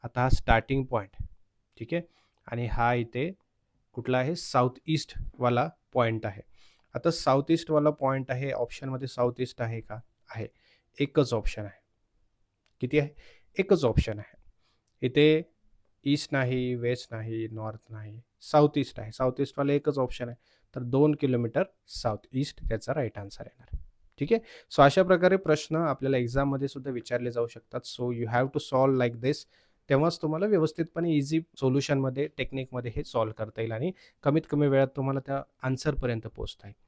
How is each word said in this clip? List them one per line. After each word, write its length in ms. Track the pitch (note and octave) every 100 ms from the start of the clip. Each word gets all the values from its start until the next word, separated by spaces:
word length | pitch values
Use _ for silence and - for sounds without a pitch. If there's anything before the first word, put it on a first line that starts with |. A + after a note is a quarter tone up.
आता 180 | A#2+ -
हा 80 | B2+
स्टार्टिंग 560 | - - A2+ - C3+ C3
पॉइंट, 380 | A#2+ G2 - - - _ _ _ _
ठीक 160 | A#2
आहे, 80 | E3 E3+ _ _ _ -
आणि 140 | A#2 A#2+
हा 280 | - A#2
इथे 380 | B2 A#2 B2 D#3 F#3+ _ _ _ _ _
कुठला 240 | - A#2+ B2+
आहे? 180 | B2+ E3+
साऊथ 440 | - C3+ B2+ B2+ -
ईस्टवाला 840 | D#3 - - - - B2 A#2+ D#3 - _
पॉइंट 320 | B2+ A#2 A2 G#2+
आहे. 160 | G2+ - - - _ _ -
आता 160 | E3+
साऊथ 400 | D#3+ - C3+ D3
ईस्टवाला 380 | E3 E3 D3+ D3+
पॉइंट 420 | D3 C3+ C3+ C3
आहे, 200 | B2+ C#3
ऑप्शनमध्ये 560 | B2+ A#2+ - C#3 C3 C3
साऊथ 320 | - B2 B2
ईस्ट 220 | B2+ -
आहे 200 | A#2 A2+
का? 180 | A2+ G#2+ - _ _
आहे, 180 | - A2 _ _ _ _ -
एकच 340 | C#3 D#3 C3
ऑप्शन 280 | A#2 - -
आहे. 200 | G#2 - _ _ _ _ _ _ _ _ _ _
किती 180 | B2+ D3
आहे? 100 | D3 - - - _ -
एकच 260 | F#3+ - B2+
ऑप्शन 340 | G#2+ - G#2
आहे. 180 | G#2 _ - _ _ _ _ _
इथे 420 | B2+ C3 D3+ D#3 E3 _ _ _ _ _ C#3
ईस्ट 240 | C#3+ -
नाही, 440 | C#3 B2+ B2+ B2 B2
वेस्ट 380 | A#2+ B2 -
नाही, 340 | A2+ A2 A2+ A2+
नॉर्थ 320 | A2 A2 A2 _
नाही, 320 | A2 G#2 G#2+ _ _
साऊथ 360 | - D3+ D3 D3
ईस्ट 220 | C3+ -
आहे. 120 | G#2
साऊथ 300 | - B2+ B2+
ईस्टवाला 320 | C#3 - C#3
एकच 260 | C#3+ D3 C#3
ऑप्शन 280 | B2+ - A#2+
आहे, 100 | A#2+ _ _ _ -
तर 80 |
दोन 320 | A#2+ C3 D3+ D3
किलोमीटर 480 | C#3 B2 A#2 B2+ F#3+ _ _
साऊथ 400 | - A#2+ G#2 _
ईस्ट 300 | C3 C#3+ - -
त्याचा 240 | A2 -
राईट 240 | C#3+ A#2 G#2
आन्सर 260 | G2+ - -
येणार. 320 | _ - - - _ _ _
ठीक 140 | C#3+
आहे, 80 | A3+ - - _
so 120 | -
अशा 200 | C#3+ E3
प्रकारे 320 | F3+ F3+ F3+ F#3+
प्रश्न 380 | F#3+ D3+ - D#3
आपल्याला 420 | E3 C3+ C3+ C3
एक्झाममध्ये 500 | A#2+ B2+ C#3 C#3 C3+
सुद्धा 240 | C#3 C3+
विचारले 400 | B2 A2+ B2 B2
जाऊ 160 | A#2+ A#2
शकतात. 320 | A#2 _ B2 -
So 240 | - B2
you 160 | A#2+ A#2
have 180 | A#2+ C3
to 100 | D3
solve 360 | - C3 C3+ C3
like 200 | B2 A#2
this, 300 | B2+ D3 - _ _ _ _
तेव्हाच 320 | C#3 D#3+ E3
तुम्हाला 240 | D#3 D#3 G3+
व्यवस्थितपणे 680 | G3+ D#3 - E3 - E3+
इझी 280 | D3+ C#3 D#3+ E3 -
सोल्युशनमध्ये, 680 | C3+ C3 C3+ C#3 C3+ B2+ D3+ -
टेक्निकमध्ये 540 | B2+ C3+ C3 B2+ B2 A2
हे 80 |
सॉल्व्ह 300 | - A#2+ A2
करता 280 | G#2+ A2 -
येईल 100 | A2+
आणि 200 | A2+ D3+ F#3 - _
कमीत 180 | - D3+ D3+
कमी 180 | D3 D3
वेळात 200 | C3+ C3+ C3+
तुम्हाला 240 | C3+ C#3
त्या 220 | C3 C3+ C#3 _
आन्सरपर्यंत 640 | C3 C3 - C#3 B2+ A#2 A2
पोहोचता 400 | - A2 - G#2
येईल. 80 | G2